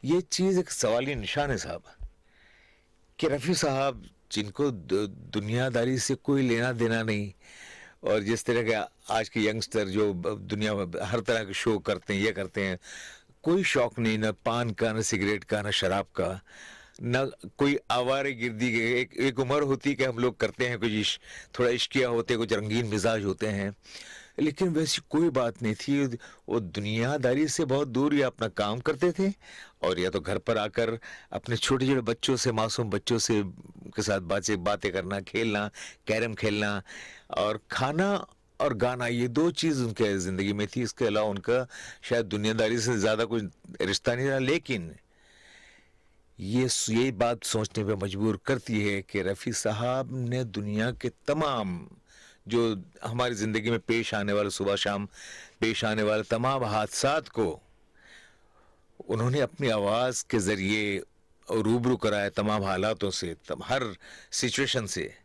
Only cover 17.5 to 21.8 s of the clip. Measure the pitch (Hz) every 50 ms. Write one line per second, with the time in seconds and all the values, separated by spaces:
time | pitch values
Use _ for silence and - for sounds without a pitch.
17.5 | - - 143 139 143 - - _ 117 123 123 127 135 139 139 143 135 113 117 123
18.5 | 113 107 120 127 110 117 113 113 127 123 131 127 - - 127 135 120 127 131 123
19.5 | 139 147 147 139 135 135 - 143 143 131 135 131 120 113 123 127 107 _ - 107
20.5 | - - 127 123 123 104 101 117 107 107 104 - - - - - - - - -
21.5 | _ - 123 123 123 120